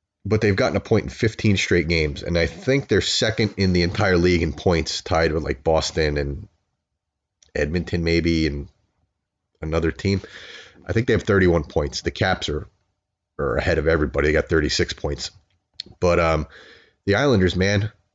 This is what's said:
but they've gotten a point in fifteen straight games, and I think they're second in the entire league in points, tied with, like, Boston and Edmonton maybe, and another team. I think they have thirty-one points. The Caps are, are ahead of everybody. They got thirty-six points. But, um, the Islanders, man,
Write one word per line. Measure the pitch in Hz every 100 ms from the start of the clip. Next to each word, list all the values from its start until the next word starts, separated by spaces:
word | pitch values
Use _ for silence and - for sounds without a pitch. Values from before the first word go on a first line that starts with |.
| _ _
but | 98 110
they've | 107 95
gotten | 123 90
a |
point | - 110
in | -
fifteen | - 110 - 110 95
straight | - 87 78
games, | 85 76 71
and | - 85
I | 82
think | - - 139 -
they're | 98
second | - - 110 110 107 -
in | 95
the | 87
entire | 87 101 101 87
league | 90 87
in | 82
points, | - 98 85 76 -
tied | - 82 82
with, | 78
like, | 71 73
Boston | 82 80 - - 78 71
and | 71 71 - _ _ _ _ _ _ _ _ _ _
Edmonton | - 73 87 80 87
maybe, | 82 85 82 82 78
and | 71 71 _ _ _ _ _ _ _ _ -
another | 80 82 82
team. | - 95 98 - - - - - - -
I |
think | 113 127
they |
have | 87
thirty-one | - 98 92 82 73
points. | 82 73 -
The | 82
Caps | - 95 92 -
are, | 73 - _ _ _ _ _ _ -
are | 69 65
ahead | 76 78
of | 76
everybody. | 80 73 69 71
They |
got | 76 -
thirty-six | 82 73 - 85
points. | - 76 69 - - _ _ _ - - -
But, | 90 87
um, | 82 78 76 - - - _ _ -
the | 98
Islanders, | 143 110 92 87
man, | 95 104 104 - _